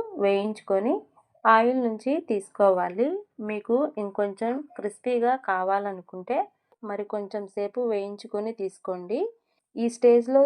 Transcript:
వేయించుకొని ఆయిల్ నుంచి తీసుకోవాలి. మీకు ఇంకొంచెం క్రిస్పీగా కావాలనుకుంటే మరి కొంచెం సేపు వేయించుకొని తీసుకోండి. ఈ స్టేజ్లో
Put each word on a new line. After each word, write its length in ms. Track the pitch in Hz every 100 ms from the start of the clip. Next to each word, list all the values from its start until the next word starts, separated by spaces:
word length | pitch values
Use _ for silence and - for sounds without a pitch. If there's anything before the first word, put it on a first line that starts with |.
| 453 381 196
వేయించుకొని 720 | 196 214 208 - 190 220 415 - _ _ _ 226
ఆయిల్ 320 | 226 240 254
నుంచి 300 | 233 220 262 320 339
తీసుకోవాలి. 760 | 208 - - 202 180 180 180 277 392 415 - 214
మీకు 260 | 208 - 240 294 240
ఇంకొంచెం 520 | 202 196 202 196 226 262 294 -
క్రిస్పీగా 560 | 202 - 247 240 233 262 262
కావాలనుకుంటే 880 | 185 185 202 202 185 180 185 185 277 403 _ _ _ 220
మరి 140 | 202 208
కొంచెం 300 | 214 202 214 196
సేపు 280 | - 202 247 240
వేయించుకొని 600 | 202 202 202 - 208 220 226
తీసుకోండి. 580 | 190 - - 180 180 254 453 466 _ _ _ -
ఈ 100 | 233
స్టేజ్లో 480 | 233 247 240 233 269